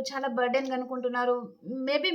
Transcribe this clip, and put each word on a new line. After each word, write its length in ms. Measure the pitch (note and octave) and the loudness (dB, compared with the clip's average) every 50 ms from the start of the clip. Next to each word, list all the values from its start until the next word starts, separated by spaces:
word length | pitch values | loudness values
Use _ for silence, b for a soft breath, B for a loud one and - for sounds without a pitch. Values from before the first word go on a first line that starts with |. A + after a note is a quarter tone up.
| C4 | 0
చాలా 240 | - C4+ C4+ C#4 C4+ | -2 -2 -2 -2 0
బర్డెన్ 380 | A#3 B3 B3 B3 B3 C4+ C4+ C4 | 2 2 2 4 2 2 0 0
అనుకుంటున్నారు. 640 | C4 B3+ B3+ B3+ C4 B3+ A#3+ B3 B3 B3 B3 B3 B3 A#3+ B3 - - - - F3 B3 C4 C4 | -2 -4 -4 -4 -4 -2 -2 0 0 2 2 2 2 0 -2 -6 -12 -12 -10 -8 -6 -2 0
Maybe 260 | C4+ C#4+ D4 E4 F#4 E4+ | 2 2 2 2 2 2